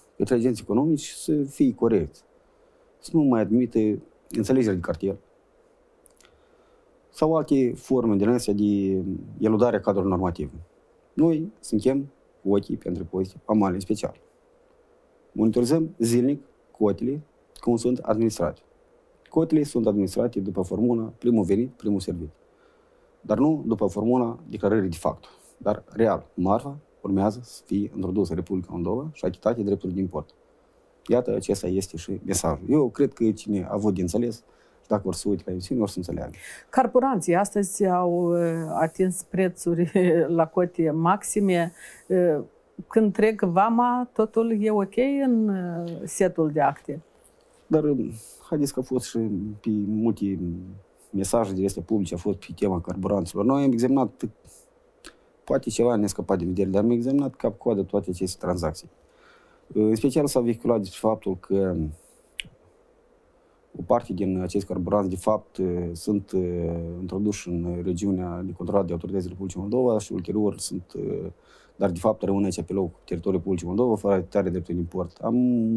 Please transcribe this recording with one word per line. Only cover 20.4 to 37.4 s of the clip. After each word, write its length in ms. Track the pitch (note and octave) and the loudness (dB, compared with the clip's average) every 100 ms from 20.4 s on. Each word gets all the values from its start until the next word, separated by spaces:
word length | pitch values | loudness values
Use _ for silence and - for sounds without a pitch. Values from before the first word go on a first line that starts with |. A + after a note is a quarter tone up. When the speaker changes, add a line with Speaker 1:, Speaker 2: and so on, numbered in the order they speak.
| G2 G2 | -4 -4
Speaker 1:
formula 520 | F2+ G2 A#2+ A#2 A2+ - | -2 0 2 2 -2 -2
primul 260 | B2 A#2 | 2 4
venit, 260 | F2+ G2+ B2+ | 4 2 0
primul 300 | - G#2+ G2+ | -4 -2 -2
servit. 300 | - F2+ E2+ - _ _ _ _ _ _ _ _ | -2 -6 -8 -14 _ _ _ _ _ _ _ _
Dar 160 | - G#2+ | -2 2
nu 260 | D3 D#3 A2+ | 2 2 0
după 180 | A2 G#2 | 0 0
formula 540 | G2+ A2 B2+ A#2 A2+ - | 0 2 2 0 -4 -10
declarării 400 | G2+ G2+ A2 F#2+ | -4 2 2 2
de 80 | E2 | -2
fapt. 260 | - - - - - _ | -4 -4 -8 -20 -20 _
Dar, 260 | G#2 G#2 - | -2 -2 -4
real, 400 | - A2+ F2 - | 0 2 2 -4
marfa 440 | - F2+ A2 C#3 C#3+ - _ | -2 0 0 -2 -12 -18 _
urmează 380 | G2 F#2+ G#2 A2 | -2 0 0 -2
să 180 | A#2+ - - | -8 -20 -6
fie 260 | F#2+ G#2 - | -4 -4 -4
introdusă 360 | F#2+ G2 F2 | -2 0 0
în 60 | E2+ | -2
Republica 340 | E2+ F#2+ F2 | -4 -6 -6
Moldova 380 | F2 F2 A2+ D#3 | -6 -4 -4 -6
și 120 | - F2+ | -6 -6
achitate 360 | F2+ A2 A#2 | -2 -2 0
drepturi 320 | G2+ G2 F#2 | 0 -2 -2
de 60 | F#2 | -4
import. 300 | F#2 D2+ - _ _ _ _ _ _ _ - | -4 -6 -10 _ _ _ _ _ _ _ 0
Iată, 280 | A#2+ B2 G#2+ | 2 2 -2
acesta 320 | F#2 G2 F2+ | -2 -2 -2
este 300 | F#2+ F#2+ E2+ | -2 -2 -8
și 220 | - F#2+ G2 | -10 -8 -4
mesajul. 400 | F#2 E2 D#2 G2 | -2 0 -2 2
Eu 200 | D3+ B2+ | 2 2
cred 240 | - C#3+ | 2 0
că 180 | - A2+ | 2 0
cine 340 | - - G2+ F2 | 0 -2 -2 -2
a 40 | |
avut 220 | G#2 G#2+ F#2 | 0 0 0
de 60 | |
înțeles, 340 | F2+ G#2 A#2+ A2 _ _ _ _ | 0 0 -2 -4 _ _ _ _
și 60 | - | -4
dacă 140 | G#2+ | -2
vor 100 | G2 | -2
să 160 | F2 G#2 | -4 -2
uite 140 | F#2+ - | -2 -4
la 60 | |
emisiune, 280 | F#2 F2+ B2+ | -8 -4 -2
vor 100 | G2+ | -2
să 80 | - | -2
înțeleagă. 340 | F2+ - - - - - - | -6 -8 -10 -12 -18 -20 -2
Speaker 2:
Carburanții 680 | - B3+ B3+ C4+ G#3+ F3+ | 0 2 4 2 2 2
astăzi 500 | F3 | 2